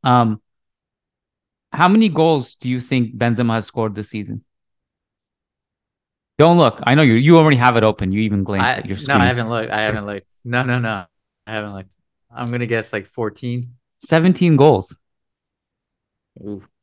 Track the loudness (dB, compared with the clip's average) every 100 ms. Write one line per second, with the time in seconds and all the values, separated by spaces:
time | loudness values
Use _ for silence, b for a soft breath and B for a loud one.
0 | 2 2 2 -4 _ _ _ _ _ _
1 | _ _ _ _ _ _ _ 0 4 4
2 | 2 2 2 0 -4 -10 -6 -6 -2 -2
3 | -2 -2 -2 0 -2 -2 -6 -6 -6 -6
4 | -10 -12 -12 -14 _ _ _ _ _ _
5 | _ _ _ _ _ _ _ _ _ _
6 | _ _ _ 2 4 6 2 0 0 4
7 | 4 4 6 6 6 4 4 4 2 0
8 | -4 -2 -2 -2 -2 -2 -2 -2 -6 -10
9 | -2 0 0 -2 -4 -6 -6 -4 -4 -4
10 | -8 -14 _ _ -6 -4 -2 -2 -4 -8
11 | -12 _ _ _ -12 -10 -10 -14 -18 _
12 | _ _ _ -12 -8 -6 -4 -4 -4 -10
13 | -10 -8 -8 -8 -8 -8 -10 -16 _ _
14 | -2 2 2 2 2 6 6 4 -2 -16
15 | _ _ _ _ _ _ _ _ _ _
16 | _ _ _ -20 -14 -14 _ _